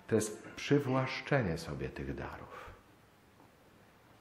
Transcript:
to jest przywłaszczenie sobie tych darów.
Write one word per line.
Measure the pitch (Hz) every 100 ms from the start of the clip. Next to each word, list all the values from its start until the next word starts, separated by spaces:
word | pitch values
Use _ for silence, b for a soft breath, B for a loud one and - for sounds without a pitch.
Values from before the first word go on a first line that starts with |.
| -
to |
jest | 110 - - -
przywłaszczenie | - - 143 123 131 131 - - 139 92 80
sobie | - 69 65
tych | - 69
darów. | - - - - - - - - - - - - - - - - - - - - -